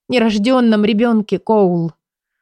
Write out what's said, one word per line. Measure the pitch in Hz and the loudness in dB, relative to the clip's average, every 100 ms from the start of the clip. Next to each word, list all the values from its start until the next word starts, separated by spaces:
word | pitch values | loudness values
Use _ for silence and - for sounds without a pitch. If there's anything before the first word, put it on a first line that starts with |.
| - | -6
"Нерождённом | 247 226 208 208 254 233 214 208 | -2 0 0 0 2 2 2 0
ребёнке, | 214 240 220 208 196 | 0 0 0 -2 -6
Коул". | - 220 190 175 165 - _ _ _ _ | -2 0 2 0 -4 -8 _ _ _ _